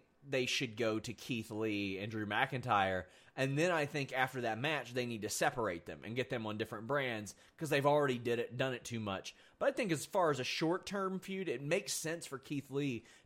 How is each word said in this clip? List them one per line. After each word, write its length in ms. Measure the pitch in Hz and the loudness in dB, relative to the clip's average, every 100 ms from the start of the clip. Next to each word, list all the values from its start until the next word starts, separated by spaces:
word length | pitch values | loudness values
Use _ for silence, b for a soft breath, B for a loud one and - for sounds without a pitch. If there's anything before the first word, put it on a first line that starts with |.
| _ _ 143 | _ _ -2
they 200 | 135 127 | 0 2
should 300 | - 131 110 | 0 -2 0
go 200 | 113 110 | 0 0
to 140 | 117 | -2
Keith 380 | 95 - 117 107 | -10 -4 -4 -2
Lee 480 | 107 110 101 101 95 | -2 0 0 -2 -2
and 120 | 104 | -4
Drew 140 | 110 104 | -2 0
McIntyre. 760 | 107 135 127 120 101 95 92 - b b - | 2 2 0 4 4 6 2 -4 b b -2
And 200 | 135 139 | 0 2
then 120 | 175 | 4
I 160 | 165 139 | 2 0
think 280 | 151 131 | -2 -2
after 280 | 131 131 131 | 2 2 2
that 160 | 117 110 | -2 0
match, 360 | 143 147 117 | 0 -2 -2
they 120 | 127 120 | -2 -2
need 180 | 113 | -2
to 60 | 104 | -4
separate 560 | - 156 127 107 85 - | 2 2 2 0 -2 -6
them 140 | 78 90 | -10 -4
and 100 | 123 | -2
get 140 | 123 | -2
them 180 | 123 107 | -2 -2
on 100 | 107 | -4
different 300 | 110 110 113 | -4 -6 -2
brands 480 | 143 131 110 101 - b - | 0 0 -2 -6 -12 b -8
'cause 120 | 156 | 0
they've 160 | 143 143 | 4 6
already 320 | 147 143 123 | 6 4 2
did 220 | 120 117 | 2 0
it, 160 | 117 123 | 0 -2
done 180 | 131 | -2
it 120 | 123 - | -2 -6
too 140 | 117 | -4
much. 340 | 104 95 - - b _ | -2 -4 -6 -14 b _
But 80 | 262 | 0
I 40 | |
think 180 | 269 220 | 2 0
as 140 | 151 - | 0 0
far 260 | 202 165 | 4 4
as 80 | 127 | 4
a 40 | 123 | 0
short-term 760 | - 160 180 - 196 190 185 | 0 0 0 -2 -4 -2 -4
feud, 300 | - 190 170 | -4 -4 -4
it 120 | 127 | -4
makes 300 | 143 185 185 | 0 0 0
sense 340 | - 156 165 - | -4 -4 -6 -8
for 120 | 131 | -12
Keith 320 | - 143 - | -6 -6 -4
Lee 320 | 139 143 113 b b | -2 -2 -4 b b